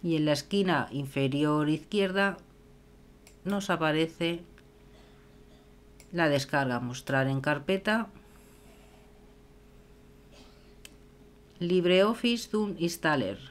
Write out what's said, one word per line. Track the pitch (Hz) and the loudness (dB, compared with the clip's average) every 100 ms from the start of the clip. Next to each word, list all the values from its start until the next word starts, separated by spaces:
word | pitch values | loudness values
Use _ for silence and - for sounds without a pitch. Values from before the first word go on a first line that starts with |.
y | 175 160 | 0 0
en | 151 | 2
la | |
esquina | 147 - 202 190 151 113 | 0 0 0 2 0 -2
inferior | 139 139 139 135 143 151 151 151 | -6 -6 0 0 2 2 2 2
izquierda | 156 - 208 196 190 196 185 - - - - - - - - - - 180 | -2 -2 -2 0 0 -2 -2 -14 -20 -20 -20 -20 -20 -20 -20 -20 -12 -6
nos | 202 196 | -4 -2
aparece | 175 160 156 160 - 170 170 - - - - - - - - - - - - - - - - - | 0 2 2 0 -2 -4 -4 -10 -20 -20 -20 -20 -20 -20 -20 -20 -20 -20 -20 -20 -20 -20 -20 -12
la | 175 165 | 0 2
descarga, | 143 135 147 131 123 | 2 0 0 0 -2
mostrar | 123 120 - 139 135 | -4 -8 -2 0 2
en | 135 | 0
carpeta, | 135 147 147 190 196 220 220 - - - - - - - - - - - - - - - - - - - - - - - - - - - - - - - - - - - | 0 -2 0 -2 0 -2 -2 -12 -20 -20 -20 -20 -20 -20 -20 -20 -20 -20 -20 -20 -20 -20 -20 -20 -20 -20 -20 -20 -20 -20 -20 -20 -20 -20 -20 -20 -20 -20 -20 -20 -20 -8
LibreOffice | 175 180 175 185 202 226 240 233 - | 0 2 4 6 4 2 0 -2 -2
Zoom | 214 214 170 | -2 -2 -2
Installer. | 170 - 165 147 98 107 - | -4 -2 0 0 0 -6 -14